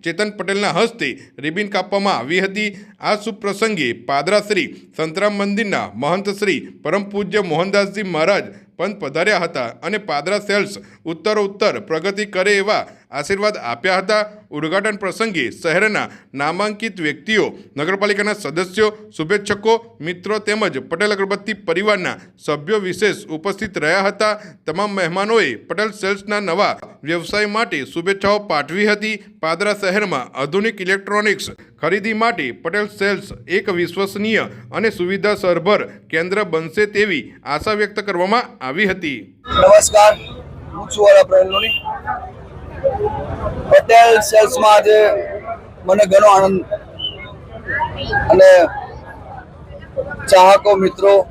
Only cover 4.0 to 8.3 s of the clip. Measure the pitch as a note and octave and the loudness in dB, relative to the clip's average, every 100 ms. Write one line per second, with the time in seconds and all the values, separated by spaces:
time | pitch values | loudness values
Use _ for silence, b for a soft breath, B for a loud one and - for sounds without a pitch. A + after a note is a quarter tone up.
4 | - C#3 D3 G#3 G3+ G#3 C3+ - - - | -4 -2 0 0 0 -2 -4 -8 -20 -8
5 | D#3+ D#3+ G#3 G3+ G3+ G3+ G#3+ D#3 G#2+ G2 | -6 -2 -2 0 -2 -2 -2 -2 -4 -4
6 | C#3+ F3+ G3 G3+ G3+ C#3+ - - D3+ F#3+ | -2 -2 -4 -4 -2 -2 -6 -12 -4 -4
7 | G3+ G3+ G3+ G#3 F#3 D#3 F#3 G3 G3 G3+ | -4 -8 -2 -2 -2 -2 0 0 -2 -4
8 | G3 D#3+ E3 | -6 0 2